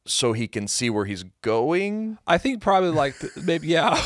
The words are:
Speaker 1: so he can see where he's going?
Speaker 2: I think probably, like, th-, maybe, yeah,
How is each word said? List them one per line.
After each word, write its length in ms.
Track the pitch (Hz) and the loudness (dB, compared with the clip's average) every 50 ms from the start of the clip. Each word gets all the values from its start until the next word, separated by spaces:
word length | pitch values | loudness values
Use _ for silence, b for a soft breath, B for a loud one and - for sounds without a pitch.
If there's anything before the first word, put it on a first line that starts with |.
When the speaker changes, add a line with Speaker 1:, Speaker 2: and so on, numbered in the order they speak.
| - | -8
Speaker 1:
so 280 | - - - - 120 110 | -4 -2 0 0 0 0
he 140 | 110 117 104 | 0 -2 -4
can 200 | - 113 104 101 | -4 -4 -4 -4
see 220 | - - 123 117 | -2 -2 0 0
where 160 | 110 104 101 | 0 0 -2
he's 180 | 101 101 90 92 92 _ _ | -2 -4 -8 -10 -14 _ _
going? 760 | - 113 110 113 117 151 170 180 196 202 208 214 220 220 220 - - - | -2 0 2 2 2 2 0 0 0 -2 -4 -4 -6 -6 -8 -6 -2 0
Speaker 2:
I 100 | 170 175 | 0 2
think 240 | - 269 262 214 | 2 0 -4 -2
probably, 280 | - 208 196 190 185 175 | 0 2 4 4 4 2
like, 280 | 160 156 139 139 131 - | 2 2 0 0 -2 -6
th-, 120 | - - - - | -10 -12 -10 -6
maybe, 300 | - 180 165 160 151 156 | -2 -2 -2 0 0 0
yeah, 300 | 170 160 175 233 262 - - | 2 2 4 2 2 0 0